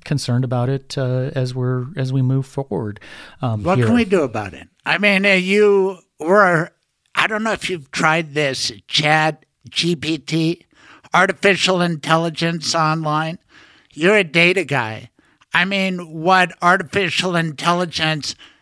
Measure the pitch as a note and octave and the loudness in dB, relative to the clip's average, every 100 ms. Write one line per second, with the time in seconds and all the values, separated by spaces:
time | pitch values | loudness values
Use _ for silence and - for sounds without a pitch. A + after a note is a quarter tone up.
0 | - C#3+ - A#2+ B2+ B2 B2 C3+ - C#3+ | -4 -4 0 -2 0 -2 -2 -4 -6 -4
1 | B2+ B2+ C3 C3+ B2+ B2+ B2 B2+ B2+ C3+ | -2 -2 -2 -4 -4 -2 -2 -2 -4 -6
2 | C3 C3+ B2+ C3+ C3+ - C3+ F#2 G#2+ G#2 | -2 0 2 0 -2 -8 -6 -4 -6 -10
3 | - - - - B2+ A2 D#3+ B2+ A#2 A#3+ | -16 -20 -20 -8 -4 -2 0 2 4 2
4 | G3+ F#3+ C3+ G#2+ G2+ - - _ - E3 | 2 0 0 -4 -8 -12 -20 _ -4 0
5 | G#3 F#3+ G3+ F#3+ F#3 G#3 G#3 G3 F#3+ F#3 | 2 2 4 2 4 4 6 4 2 -2
6 | _ - D#3 G3+ F#3 E3 F3 _ _ _ | _ -6 2 4 4 2 -2 _ _ _
7 | _ - F3 G#3+ A3 F#3+ - F3 C3+ - | _ -2 -2 -2 -4 -4 -6 -8 -8 -2
8 | D#3+ D#3+ D#3 C#3+ C#3+ B2 - G2+ - - | 0 0 -2 -2 -2 -2 -6 -10 -6 -2
9 | D3+ D#3 D#3 D3+ _ _ - - E3 D#3 | 2 2 0 -4 _ _ -12 -4 -2 -2
10 | D#3 D#3+ - D#3+ D#3+ E3+ _ _ - - | -4 -6 -4 -2 -2 -4 _ _ -20 -20
11 | - E3+ F#3+ - G3+ F3+ F#3 F#3 F3 D#3 | -2 2 2 2 0 2 2 0 0 -2
12 | - D#3+ E3+ D#3 E3 E3+ D3+ E3 D#3 D#3+ | 0 0 0 -2 -4 -4 -4 0 0 0
13 | D#3 D3+ D#3+ F3+ _ _ - _ _ D3 | -2 -2 -4 -8 _ _ -20 _ _ -2
14 | F3 G#3+ E3 E3 E3+ F#3 C3+ C3+ A2 A2 | 2 4 2 2 2 2 -2 -2 -4 -8
15 | - _ _ _ _ E3+ F#3 G3 F#3+ F3+ | -16 _ _ _ _ -2 0 0 -2 -4
16 | E3+ D#3+ E3 F#3 F3+ - F3 F#3+ D3+ G3+ | -8 -4 2 2 2 0 2 2 0 -2
17 | F3+ - F#3 E3+ E3 C3+ E3 F3 F3 - | -2 -2 -2 -2 -2 -2 -2 0 -2 -2
18 | D#3 D3+ - - - _ | -2 -2 -8 -12 -18 _